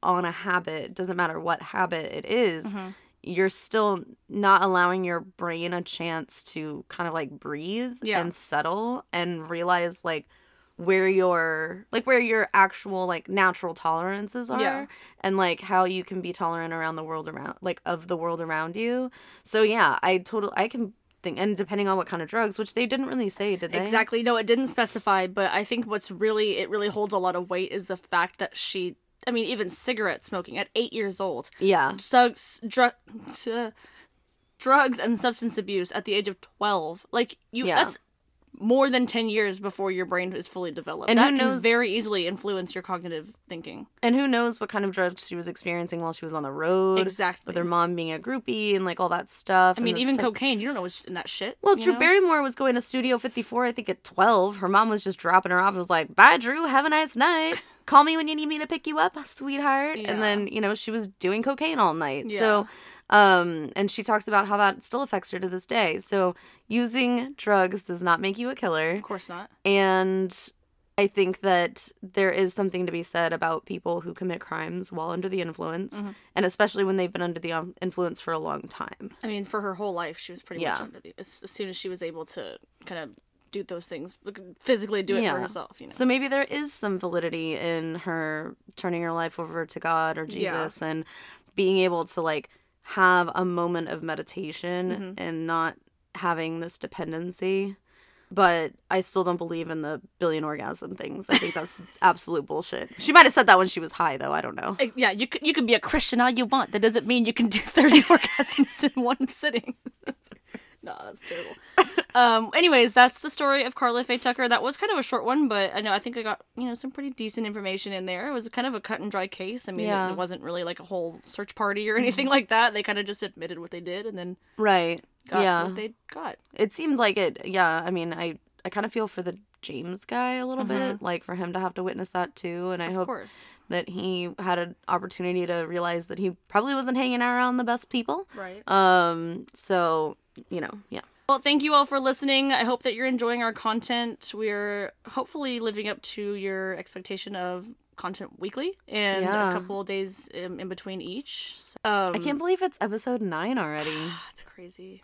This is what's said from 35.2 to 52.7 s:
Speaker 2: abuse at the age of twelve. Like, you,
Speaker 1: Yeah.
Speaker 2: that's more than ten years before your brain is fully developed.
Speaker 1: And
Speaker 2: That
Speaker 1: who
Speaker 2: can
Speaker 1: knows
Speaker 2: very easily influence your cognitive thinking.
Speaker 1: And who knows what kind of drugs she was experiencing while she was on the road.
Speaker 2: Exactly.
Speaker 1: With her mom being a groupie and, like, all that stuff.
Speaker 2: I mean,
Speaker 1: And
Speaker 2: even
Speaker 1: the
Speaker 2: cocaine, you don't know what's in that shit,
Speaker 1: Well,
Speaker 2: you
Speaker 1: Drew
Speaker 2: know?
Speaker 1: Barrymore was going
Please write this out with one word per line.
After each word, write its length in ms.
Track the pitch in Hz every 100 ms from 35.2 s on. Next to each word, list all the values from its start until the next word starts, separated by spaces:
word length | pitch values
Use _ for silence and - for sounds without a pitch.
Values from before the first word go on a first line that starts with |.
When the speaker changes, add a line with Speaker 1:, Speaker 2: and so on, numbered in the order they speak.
| 247 233 233 226
Speaker 2:
abuse 340 | 190 196 180
at 120 | -
the 80 | 196
age 160 | 202 202
of 100 | 190
twelve. 640 | - - 208 196 160 175 -
Like, 280 | 240 233 - _
you, 160 | 233 247
Speaker 1:
Yeah. 100 | 175
Speaker 2:
that's 160 | 359 - _ _ _ _ _ -
more 300 | 208 254 269
than 160 | 254
ten 240 | 247 233 226
years 320 | 208 208 190
before 300 | 202 - 196
your 160 | 185 185
brain 260 | 180 180
is 160 | 185 175
fully 220 | 185 180
developed. 400 | 151 156 156 -
Speaker 1:
And 80 | 233
Speaker 2:
That 140 | 262
Speaker 1:
who 40 | 277
Speaker 2:
can 100 | 254
Speaker 1:
knows 120 | 262
Speaker 2:
very 320 | 226 233 240
easily 340 | 208 214 202 175
influence 480 | 190 202 190 180
your 60 | 196
cognitive 560 | 180 180 175 165 170 - -
thinking. 360 | 165 - 87 220 _
Speaker 1:
And 120 | 233
who 120 | 247 277
knows 340 | 240 233 233
what 100 | 208
kind 120 | 214
of 80 | 196
drugs 340 | 190 180 180 -
she 100 | 175
was 100 | 175
experiencing 540 | 170 185 175 170 170
while 140 | 165
she 100 | 165
was 80 | 165
on 100 | 156
the 80 | 143
road. 480 | 143 160 185 190 190
Speaker 2:
Exactly. 420 | 190 185 185 180 -
Speaker 1:
With 60 | 170
her 80 |
mom 300 | 175 175 170 175
being 160 | 165
a 60 | 160
groupie 560 | - 262 - 220 214
and, 100 | 196 185
like, 120 | 170
all 120 | 180
that 200 | 175 -
stuff. 480 | - - 185 180 185
Speaker 2:
I 40 |
mean, 140 | 233 220
Speaker 1:
And 40 |
Speaker 2:
even 140 | 254 269
Speaker 1:
the 60 |
Speaker 2:
cocaine, 360 | 254 208 269 226
you 60 | 226
don't 80 |
know 60 | 285
what's 220 | 220 -
in 80 | -
that 140 | 180 -
shit, 300 | - 196 -
Speaker 1:
Well, 160 | - 370
Speaker 2:
you 80 |
Speaker 1:
Drew 80 | 226
Speaker 2:
know? 40 | 247
Speaker 1:
Barrymore 440 | 320 392 370 311
was 120 | 269
going 220 | 240 269